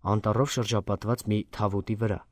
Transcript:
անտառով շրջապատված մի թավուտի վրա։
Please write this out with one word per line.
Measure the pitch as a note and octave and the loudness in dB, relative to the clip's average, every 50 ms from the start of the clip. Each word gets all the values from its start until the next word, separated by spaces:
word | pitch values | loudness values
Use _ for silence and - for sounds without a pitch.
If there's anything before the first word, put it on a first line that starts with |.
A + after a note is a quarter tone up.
| - | 0
անտառով | F#2+ G#2 G#2+ - A2 G#2 A#2 C3+ D3 | 2 0 2 2 2 2 2 2 0
շրջապատված | - - A2+ G2+ A#2 G#2 F#2+ - G2+ - - G#2+ A#2+ - - | 0 -2 -2 0 0 -2 0 0 -4 -2 0 -2 -2 -2 0
մի | G#2+ G#2+ G#2 - | 0 0 0 0
թավուտի | _ - - G#2+ G#2 G2 G2+ F#2 - A2 | _ -4 -2 0 0 0 0 0 -2 -2
վրա։ | G#2 A#2 A2 G2+ E2+ - _ | 0 0 0 0 -2 -6 _